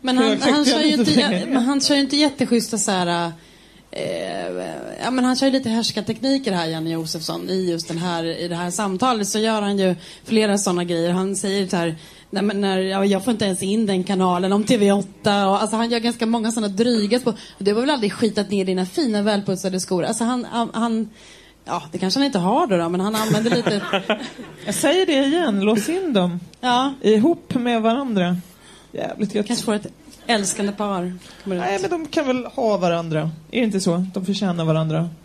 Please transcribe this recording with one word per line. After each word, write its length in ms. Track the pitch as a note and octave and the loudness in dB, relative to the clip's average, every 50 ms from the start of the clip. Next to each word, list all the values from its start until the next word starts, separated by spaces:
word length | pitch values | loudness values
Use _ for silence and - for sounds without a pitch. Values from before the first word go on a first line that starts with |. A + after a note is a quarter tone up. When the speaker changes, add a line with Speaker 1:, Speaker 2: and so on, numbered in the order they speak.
Speaker 1:
Men 160 | - B3+ B3+ | 0 2 2
Speaker 2:
För 60 | B3+ | 4
Speaker 1:
han, 100 | A#3 A3+ | 4 4
Speaker 2:
jag 80 | - - | 2 2
tyckte 80 | - - | 2 2
Speaker 1:
han 140 | B3+ D4 D4 | 4 4 4
Speaker 2:
jag 20 | C4 C#4 | 4 4
Speaker 1:
kör 60 | D#4 | 4
ju 160 | D4+ D4+ D4+ | 4 2 4
Speaker 2:
lite 140 | C4+ A#3 - | 4 4 4
Speaker 1:
inte, 180 | D#4 B3 C#4+ C#4+ | 4 4 4 2
Speaker 2:
länge. 160 | G#3 F#3 - | 0 -2 -2
Speaker 1:
men 160 | B3 C4+ C4 | 0 0 2
han 180 | A#3 B3+ C#4+ C#4 | 2 2 0 0
kör 140 | C4+ - D4 | 2 2 2
ju 60 | C#4 | 2
inte 160 | C#4 C4+ D4 | 2 2 2
jätteschyssta 640 | C#4+ D4+ C#4+ C#4 - B3+ - B3 A#3 A3 - - G#3 | 2 2 2 2 0 0 2 2 0 0 0 -4 -2
så 120 | - - | 0 0
här, 420 | G3 F#3 F3+ E3+ F3 E3+ E3+ E3+ E3 E3 - - - - - - - - - _ | 0 0 0 0 0 0 -2 -4 -6 -10 -20 -20 -20 -20 -20 -20 -20 -20 -20 _
eh, 720 | - - D#2 D#2 F2 E2 F2 F#2 E2+ F#2+ F2 F2+ F2+ F2+ F#2 E2+ D#2+ C2+ A#1 A1 - - - | -10 -8 -6 -6 -6 -6 -6 -6 -6 -6 -6 -6 -6 -6 -8 -8 -10 -10 -12 -12 -12 -6 -4
ja, 60 | A3 | -2
men 140 | B3+ C4 B3 | 0 2 2
han 120 | B3+ B3+ | 2 2
kör 100 | B3+ C4+ | 2 2
ju 60 | C4+ | 2
lite 160 | C4 C4+ C4+ A3+ | 2 2 0 0
härskartekniker 840 | A3 A3+ A3+ - - A3 G3+ - A3 A3+ A#3+ C4+ C4+ C#4 C4+ A3 | -2 0 -2 -2 -4 -4 -4 -4 -6 -2 0 0 0 0 0 -2
här, 140 | F#3+ F3 E3 | -2 -2 -2
Janne 240 | D#3+ D#3+ D#3+ D#3+ E3 | -2 -4 -4 -4 -4
Josefsson, 600 | E3 E3 D#3+ D#3+ - E3 D#3+ - E3 E3+ F3 - | -4 -4 -4 -6 -8 -8 -6 -8 -8 -8 -6 -4
i 200 | F#3 F#3+ F#3+ F3 | -4 -2 0 -2
just 180 | E3+ E3 E3 - | -2 -4 -4 -6
den 100 | E3+ E3 | -6 -4
här, 260 | F3 F3+ E3+ E3 E3 | -4 -2 -2 -2 -4
i 240 | E3 E3 - E3+ F3 | -4 -6 -6 -6 -6
det 60 | F3 | -4
här 160 | E3+ F3 F3 | -4 -4 -4
samtalet 580 | F3 - G#3+ G3 F#3+ F3+ B3 C4 B3 A3 G3+ G3 | -4 -2 -2 -2 0 0 2 2 2 0 -2 -2
så 100 | - A3 | -2 0
gör 240 | G#3+ A3 A3 G#3+ | 0 0 0 0
han 160 | G#3 G3+ G3+ G3 | 0 0 0 2
ju 160 | F#3+ F#3 F3+ E3 - - - - - | 2 2 2 0 -6 -18 -20 -20 -6
flera 340 | - A3+ A3 G#3+ G#3 G3 G3+ | 2 2 4 4 4 2 2
såna 260 | G3+ G3+ F3 F3 F3 | 2 0 0 0 0
grejer. 260 | F3 F3 E3 E3 F3 | 0 0 0 0 2
Han 260 | F3 F3+ F#3 G3 G3 | 2 0 0 0 -2
säger 300 | F#3+ - G3+ G3 G3+ G3 F#3 | -2 -2 -2 0 -2 -2 0
så 80 | G3+ | 0
här, 180 | F3 E3+ E3+ D#3+ D#3+ - - - - - _ | 0 0 -2 -4 -6 -12 -20 -20 -20 -18 _
"Nej, 120 | - F#3+ | -4 -2
men 180 | G3 G3+ G3 G3+ | 0 0 0 0
när, 180 | G3+ G3 F#3+ F#3 | 0 2 2 0
ja, 260 | F#3+ F#3+ F#3+ G3 G3 | 0 0 0 2 2
jag 200 | G3 G3 F#3+ G3+ | 4 2 2 2
får 60 | B3+ | 0
inte 140 | A#3 A3 A3 | 0 0 0
ens 180 | G3 F#3 - | -2 0 -2
in 240 | - F#3+ G3+ A3+ A3+ | -2 0 0 0 2
den 180 | G3 G3 F#3 F3+ | 2 0 0 0
kanalen 480 | F#3+ G3+ F#3+ F#3 F#3 F3+ F3 F#3 F#3+ | 0 2 2 4 2 2 2 2 2
om 120 | G3 G#3 G#3+ | 2 2 4
T 120 | - C4 | 2 4
V 160 | A3+ G3+ G3+ | 4 6 4
åtta." 560 | G3 G3+ G3 - - - - A3 G3+ G3+ G3+ F#3+ | 4 2 0 -4 -12 -2 0 2 2 4 4 2
Och, 140 | G3 G3 | 2 2
alltså, 140 | A3 G3+ G#3+ | 0 0 0
han 140 | A3 A#3 A#3 | 0 0 0
gör 80 | A#3+ A#3 | 0 0
ganska 280 | A3+ A#3+ A#3 A#3+ A#3 | 0 -2 -2 0 0
många 260 | A3+ A3+ A#3 G#3+ A3+ | 0 0 0 0 -2
såna 160 | A3+ A#3 A3 G#3 | -2 -2 -2 -2
dryga 520 | G3 F#3 A#3 B3 A#3+ A3 G3+ G3+ A#3 B3 | 0 0 2 2 4 2 2 2 0 2
spår. 140 | B3+ A#3+ A3 - - - - - | 0 0 -2 -2 -10 -20 -14 -2
"Du 160 | G3+ G3 G#3 | 0 0 2
har 60 | A3 | 2
väl 100 | B3 C#4+ | 2 2
aldrig 220 | D4+ C4+ G#3+ F#3 | 0 2 0 -2
skitat 380 | - - A#3+ G#3+ G#3 G#3+ G3+ G3+ | 0 0 0 0 0 -2 -2 0
ner 140 | G3+ G3+ F#3+ | 0 0 0
dina 220 | F#3 F#3 F#3 F#3 | 0 0 0 -2
fina, 360 | F#3 - - D#4+ A#3+ G#3+ G#3 | -2 -2 -2 0 2 2 2
välputsade 580 | G3+ G#3+ G#3+ G3+ G3+ B3+ - F3+ - F#3+ F#3+ F#3 | 2 2 0 0 0 -2 -4 -2 -2 -4 -4 -4
skor?" 240 | F3+ - F#3+ F3+ D3+ | -2 -2 -2 0 0
Alltså, 200 | B2+ A3+ A3+ A#3 | -2 -2 -2 0
han, 220 | A3+ B3+ B3 A#3+ - | 0 0 -2 -4 -4
han, 200 | - A#3+ A#3 - - | -2 -2 -2 -2 -2
han, 340 | A3+ A3+ A#3 A3+ A3 A3 A3 - - - - - - - - - _ _ | -2 -2 0 0 -2 -2 -6 -10 -20 -20 -20 -20 -20 -20 -20 -20 _ _
ja, 180 | - B2 F3 - D#3+ | -6 -6 -6 -6 -8
det 60 | - F3 | -6 -2
kanske 220 | F3+ F#3+ F#3 C4+ | -2 0 2 2
han 60 | C#4 | 2
inte 120 | C#4 C#4 F#3+ | 2 2 0
har 280 | E3+ F#3 A3 C#4+ F4+ | 2 2 2 2 2
då, 100 | C4+ F#3+ | 2 2
då, 120 | F3 E3+ E3 | 0 2 0
men 120 | F3+ F3+ | 0 0
han 140 | F#3 G#3 A3 | -2 0 0
använder 360 | G#3+ A3 A3 G#3 G#3+ A3 A#3+ | 0 0 2 2 2 2 2
lite 320 | B3 B3 A#3 C4 A3 G3+ - | 0 2 2 0 -2 -2 -2
Speaker 2:
<laughs> 160 | - - F#3+ F#3+ - G#3+ A3 B3+ - - - - - - - - | -2 -2 -2 0 -2 -2 -2 -2 -12 -14 -16 -18 -18 -18 -12 -6
Jag 80 | - G3+ | -6 -4
säger 320 | - - C#4 D#4+ F#4 F#4+ | 0 2 2 4 4 2
det 60 | F#4 D4+ C4+ C#4 | 2 2 2 2
igen, 340 | C#4 D4 F4+ F4 C4+ G#3 G3+ | 2 2 0 0 2 2 2
lås 280 | F#3+ G#3 A3 G#3+ G#3 - | 2 2 2 2 0 0
in 240 | D#4+ F#4+ G4 E4+ | -2 -2 -2 0
dem. 280 | B3+ G3+ F3+ F3+ E3+ F3 - - - _ | 2 2 2 2 -2 -4 -10 -12 -16 _
Speaker 1:
Ja. 340 | - B3+ B3 B3 C4 C#4 C4+ - | -2 0 2 2 2 0 -2 0
Speaker 2:
Ihop 520 | - G3+ A3 G#3+ G#3+ E4 E4+ E4+ - - - | 4 4 6 6 6 4 2 2 -2 -4 -4
med 280 | B3+ A#3+ A#3+ A#3+ A3+ | -2 0 0 0 2
varandra. 540 | A3 A3+ A3+ C4+ C#4 C4 A3 G3 F3 F3 F3+ F3+ F3+ - - - - - - - - - | 2 2 0 0 -2 -2 0 0 2 2 0 -2 -4 -10 -20 -20 -20 -20 -20 -20 -20 -14
Jävligt 420 | - - - - - - G#3+ G#3 - | -8 -8 -6 -6 -4 -4 -6 -2 -2
gött. 120 | G#3 G#3 | -2 -2
Speaker 1:
Kanske 180 | - A#3+ - - | -2 -2 -4 -2
får 100 | - G#3+ | -2 -2
ett 120 | G#3 - - - - - - - - - | -2 -4 -10 -18 -18 -20 -20 -20 -16 -4
älskande 460 | - A#3+ G#3+ G3+ F#3 - - G3+ G3+ | -2 0 0 0 -2 -4 -2 -4 -4
par. 400 | G3+ - G#3+ G#3 G3 F#3 F3 F3+ F3+ F3+ - - - - - | -2 -4 -4 -4 -2 -4 -4 -6 -8 -10 -16 -20 -20 -14 -8
Kommer 120 | G3+ F#3+ | -6 -4
ut. 60 | F3+ | -2
Speaker 2:
Nej, 160 | - F4+ G4 F#4+ | -2 -2 -2 -2
men 80 | F#4 F#4 | -2 -2
de 160 | F4 E4 D#4+ | -4 -4 -6
kan 200 | D4+ - E4 D4+ | -4 -2 -2 0
väl 180 | C4 B3+ B3+ A#3+ | 0 -2 -2 -4
ha 300 | - - - B3+ A3 G#3 | -6 -6 -2 0 0 2
varandra. 440 | F#3 F3+ F3 E3+ E3+ E3+ E3 D#3 D#3 D3+ E3 D#3 - - - | 2 2 0 0 0 -2 -2 -4 -2 -2 -4 -6 -8 -16 -6
Är 80 | - A#3+ | -2 0
det 40 | B3 | 0
inte 160 | A3 F#3+ G3 | 0 0 0
så? 240 | F#3+ F#3 E3+ F3 F#3 F#3+ - | 0 0 0 0 -2 -2 -4
De 120 | G3+ F#3 | -6 -2
förtjänar 380 | G3+ G3 G3 G#3 F#3+ F3 E3+ E3 | -2 -2 0 0 -2 0 0 0
varandra. 440 | D#3+ D#3 D#3+ D#3+ D#3+ D#3 D#3+ E3 E3+ - - - | 2 2 2 2 0 0 -2 -2 -4 -6 -14 -20